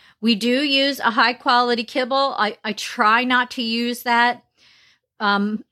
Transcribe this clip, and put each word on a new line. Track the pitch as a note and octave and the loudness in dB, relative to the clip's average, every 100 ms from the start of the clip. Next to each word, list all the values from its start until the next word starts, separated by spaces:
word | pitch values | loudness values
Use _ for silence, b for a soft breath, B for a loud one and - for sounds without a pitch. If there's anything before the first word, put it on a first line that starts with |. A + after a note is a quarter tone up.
| b b | b b
we | A3 | -2
do | G#3 A#3+ B3+ | 0 0 0
use | D4 C4+ C#4 C4+ | 2 2 0 0
a | - | -2
high | A3 A#3 | 2 0
quality | B3 C#4+ B3 A#3+ A#3+ | 0 0 2 2 -2
kibble. | A3+ - B3 C4+ C#4 - | -4 -4 -2 0 0 0
I, | G#3 - | -4 -4
I | G#3+ | -10
try | G3+ - - G#3+ A#3 | -8 -10 0 2 2
not | B3+ B3 B3 | 2 0 0
to | - | -4
use | A3+ A#3 A#3+ A#3 | -4 -2 -4 -4
that, | B3 A#3 A#3+ A#3+ _ b b b b b _ - | 0 2 2 0 _ b b b b b _ -4
um, | G#3 G3+ G#3 G#3+ - | 0 0 0 -4 -4